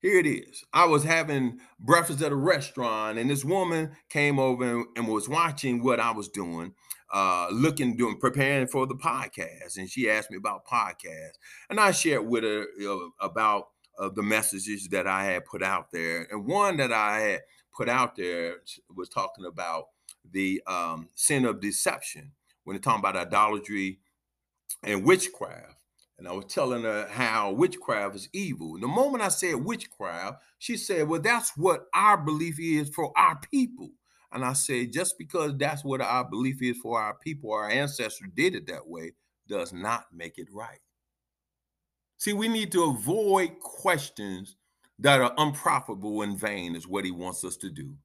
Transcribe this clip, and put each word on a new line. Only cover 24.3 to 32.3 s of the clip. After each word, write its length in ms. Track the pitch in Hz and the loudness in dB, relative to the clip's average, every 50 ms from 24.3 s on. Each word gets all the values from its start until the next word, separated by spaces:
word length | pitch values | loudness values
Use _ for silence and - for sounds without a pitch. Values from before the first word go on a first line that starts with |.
| _ _ _ _ _ _ _ _ - - - | _ _ _ _ _ _ _ _ -14 -10 -4
and 200 | - 104 98 95 | -2 -2 2 6
witchcraft. 720 | 135 185 185 - - - - - - - 78 - - - _ _ _ _ _ _ _ _ _ | 6 6 6 6 -4 -6 -8 -10 -10 -10 -14 -20 -20 -20 _ _ _ _ _ _ _ _ _
And 80 | 90 90 | -12 -10
I 40 | |
was 140 | 90 98 98 | -8 -10 -8
telling 380 | - - 190 147 127 123 120 113 | -6 -2 -2 0 0 0 -2 -2
her 240 | 113 107 104 107 - | -2 -2 -2 -4 -6
how 400 | - 123 127 113 110 113 104 101 | -4 -2 0 2 2 2 0 0
witchcraft 640 | 98 113 170 185 180 - - - 120 107 101 101 98 | 2 2 2 2 2 -4 -4 -2 -2 0 0 -4 -6
is 140 | 101 95 - | -8 -16 -10
evil. 440 | - 185 202 175 131 92 82 80 78 | -8 -6 -4 -4 -6 -6 -8 -10 -8
And 80 | 87 104 | -6 -4
the 40 | 123 | -2
moment 360 | 147 220 262 285 277 240 214 | 2 2 2 2 2 0 0
I 60 | 190 | 0
said 360 | - - - 175 160 - 139 | 0 0 0 0 0 -2 -2
witchcraft, 760 | 185 233 220 - - - _ 104 90 85 85 90 101 139 - _ _ _ _ | -4 -6 -6 -8 -14 -12 _ -8 -8 -6 -6 -8 -8 -10 -12 _ _ _ _
she 180 | - - 233 202 | -8 -6 -6 -6
said, 320 | - - 196 170 151 151 | -2 -2 0 2 2 2
"Well, 100 | 165 165 | 0 0
that's 380 | 151 220 240 233 226 - - 143 | 2 2 2 2 2 -4 -4 2
what 300 | 156 185 170 127 - - - | 4 4 4 2 0 -2 0
our 240 | 170 196 214 208 185 | 4 6 6 6 6
belief 420 | 151 147 | 4 -2